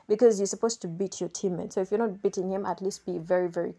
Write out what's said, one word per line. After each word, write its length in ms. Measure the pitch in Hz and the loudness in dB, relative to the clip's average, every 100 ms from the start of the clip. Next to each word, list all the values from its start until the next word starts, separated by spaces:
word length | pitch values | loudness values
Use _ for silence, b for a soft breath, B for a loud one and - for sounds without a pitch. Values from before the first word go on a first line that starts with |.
| - | -2
because 320 | 214 240 196 | 6 6 6
you're 60 | 196 | 0
supposed 360 | 202 226 - | 0 -2 -2
to 60 | 180 | -6
beat 340 | 165 190 - | -4 -6 -4
your 80 | 175 | -6
teammate. 440 | - 196 170 - | -4 -2 -2 -4
So 80 | - | -4
if 80 | 190 | 0
you're 100 | 208 | 0
not 220 | 233 190 | 0 -2
beating 300 | 202 190 185 | -2 -2 -2
him, 140 | 190 202 | -2 -4
at 160 | 170 | -4
least 240 | 190 - - | -4 -4 -6
be 120 | 175 | -6
very, 300 | 165 180 180 | 0 2 2
very 260 | 175 175 | 0 -4